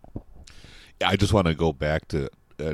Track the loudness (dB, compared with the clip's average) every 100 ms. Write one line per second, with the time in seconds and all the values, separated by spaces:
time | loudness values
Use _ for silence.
0 | -16 -16 -16 -20 -20 -20 -20 -20 -16 -4
1 | 0 2 4 4 2 2 0 0 -2 -2
2 | -2 -6 -6 -10 _ -8 -8